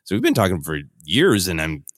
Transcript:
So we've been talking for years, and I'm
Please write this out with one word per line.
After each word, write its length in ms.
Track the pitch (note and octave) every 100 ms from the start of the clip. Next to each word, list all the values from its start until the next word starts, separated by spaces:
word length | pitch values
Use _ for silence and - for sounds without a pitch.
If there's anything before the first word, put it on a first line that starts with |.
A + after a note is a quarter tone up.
So 120 | - G2+
we've 60 |
been 100 | D#4+ -
talking 260 | G2 F2+
for 180 | D2 D2+ C#2+ _
years, 440 | - G#2+ F3+ G#2+ F#2
and 120 | D#2+
I'm 240 | D#2+ D2+ -